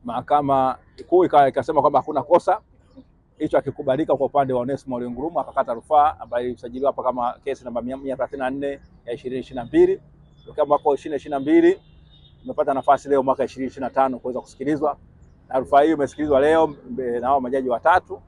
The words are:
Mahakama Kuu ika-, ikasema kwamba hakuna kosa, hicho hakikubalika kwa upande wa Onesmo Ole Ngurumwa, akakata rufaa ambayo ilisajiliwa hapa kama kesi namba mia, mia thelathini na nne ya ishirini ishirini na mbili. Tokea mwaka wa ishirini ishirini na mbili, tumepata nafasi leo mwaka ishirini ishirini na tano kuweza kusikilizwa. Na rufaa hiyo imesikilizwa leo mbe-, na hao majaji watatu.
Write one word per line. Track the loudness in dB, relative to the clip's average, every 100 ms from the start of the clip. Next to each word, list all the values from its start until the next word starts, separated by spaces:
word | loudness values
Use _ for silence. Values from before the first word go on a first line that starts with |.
Mahakama | -8 -8 0 0 2 2 2 -2 _ -20 2
Kuu | 4 6
ika-, | 6 4
ikasema | 2 -2 0
kwamba | 2 2
hakuna | 0 -6
kosa, | 2 2 4 -2 _ _ _ -20 -20 _ _ _
hicho | -2 -2
hakikubalika | -2 -8 -2 -2 0 -2
kwa | 0
upande | 0 0
wa | -2
Onesmo | -4 -8 -8 -10
Ole | -8
Ngurumwa, | -8 -6 -6
akakata | -6 -4 -4
rufaa | -6 0 2 2 0
ambayo | -8 -6 -6
ilisajiliwa | -8 -12 -4 -4
hapa | -2
kama | -4 -2 -4 -6
kesi | -10 -10
namba | -8 -8
mia, | -8 -10
mia | -10 -6
thelathini | -6 -6
na | -6
nne | -6 -8 -10 -16 _ -14
ya |
ishirini | -12 -8 -10
ishirini | -10 -12
na | -2
mbili. | 2 4 2 _ _ -20 _ -18
Tokea | -4 0
mwaka | 2 2
wa | -2
ishirini | -4 -8
ishirini | -6
na | -6
mbili, | 2 4 6 2 _ -20 -20 -20 -20 _
tumepata | -14 -4 -2
nafasi | 0 2 2 4
leo | 0
mwaka | 2 -2
ishirini | -2 -4 -10
ishirini | -6 -4
na | 0
tano | 0 -2
kuweza | -8 -8
kusikilizwa. | -10 -8 -4 -2 -2 -4 -14 -20 -20 _ _
Na | -4
rufaa | 2 4
hiyo | 4 2
imesikilizwa | -2 -4 0 2
leo | 4 4 2
mbe-, | -2 -12 -8 -4 -4
na | 0
hao | 0
majaji | 0 -4 -2
watatu. | 0 2 2 0 -18